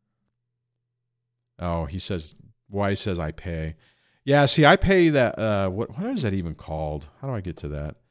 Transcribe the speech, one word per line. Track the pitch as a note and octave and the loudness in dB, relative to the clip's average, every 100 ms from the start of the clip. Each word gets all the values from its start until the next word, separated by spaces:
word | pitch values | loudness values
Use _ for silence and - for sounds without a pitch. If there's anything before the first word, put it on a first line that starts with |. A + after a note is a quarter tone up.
| _ _ _ _ _ _ _ _ _ _ _ _ _ _ _ _ | _ _ _ _ _ _ _ _ _ _ _ _ _ _ _ _
Oh, | F2+ E2+ D#2+ | -6 -4 -4
he | F#2 | -6
says, | - F#2 D#2 - - _ _ | -6 -6 -8 -18 -20 _ _
Wise | G2 G2+ G2 | -4 -2 -2
says, | - F2 | -2 -4
"I | D#2+ | -6
pay." | D#2 - E2 D#2+ D#2+ _ _ _ _ - | -8 -8 -6 -6 -10 _ _ _ _ 2
Yeah, | C#3 C#3+ | 4 6
see, | - D3 | 6 8
I | F#3+ | 6
pay | - F#3+ E3+ | 6 6 6
that, | D3 A#2+ - | 4 2 0
uh, | G#2+ G2+ G2 | -2 0 0
what, | F#2 A2+ A2 | -4 -8 -8
what | G#3+ | -6
is | C4 | -4
that | B2 | -2
even | G2 E2+ | -4 -6
called? | D2+ - D#2 D#2 D#2 D2 _ | -10 -8 -6 -4 -6 -10 _
How | C3+ | -8
do | |
I | A#2+ | -8
get | F2+ E2 | -8 -10
to | D2 | -8
that? | D2 D2+ - _ | -8 -8 -12 _